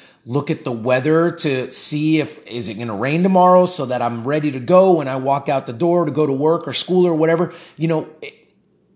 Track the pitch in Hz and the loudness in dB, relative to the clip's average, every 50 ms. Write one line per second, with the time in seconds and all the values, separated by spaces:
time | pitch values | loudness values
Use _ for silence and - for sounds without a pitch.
0 | - _ _ _ _ 117 123 143 143 - 156 - - 139 120 113 107 123 127 131 | -20 _ _ _ _ -6 -4 -4 -2 -4 -6 -6 -6 -6 -6 -4 -2 0 0 2
1 | 127 151 156 165 165 175 170 - - 151 131 127 120 - - - - - 151 147 | 2 2 2 2 2 0 -2 -2 -4 -2 -2 -2 -4 -6 -6 -6 -4 -4 -2 -2
2 | 151 156 156 156 139 - - - - - 110 120 107 104 104 101 120 117 104 98 | 0 2 2 0 0 -2 -8 -16 -16 -12 -10 -8 -8 -8 -8 -8 -8 -8 -6 -4
3 | 120 139 151 170 180 196 190 180 180 180 180 180 180 175 - - 139 123 127 120 | -2 -2 0 0 2 2 4 4 6 6 6 6 4 2 0 -4 -4 -4 -4 -4
4 | 117 120 117 113 113 135 147 156 151 147 131 131 120 - 180 185 190 190 175 156 | -2 -4 -4 -6 -4 -4 -4 -2 -2 -4 -6 -4 0 4 4 6 6 6 4 2
5 | 139 131 135 131 131 139 139 139 - 151 139 135 - 135 117 113 170 170 175 175 | 0 -2 -4 -4 -2 -2 -2 -2 -2 -2 -2 -2 -4 -6 -6 -2 0 0 2 0
6 | 165 147 131 147 151 135 135 131 147 156 170 165 - 139 123 - - - 180 180 | 0 0 0 0 0 0 0 0 0 0 0 0 -2 -6 -6 -6 -4 0 2 4
7 | 180 175 165 156 160 160 165 165 180 180 - - - - _ - 156 160 160 156 | 4 4 2 2 2 2 2 2 0 -2 -6 -12 -20 -20 _ -4 -2 -2 -2 -2
8 | - - - - - - - _ _ _ _ _ _ _ _ _ _ _ _ | -4 -8 -12 -16 -18 -18 -18 _ _ _ _ _ _ _ _ _ _ _ _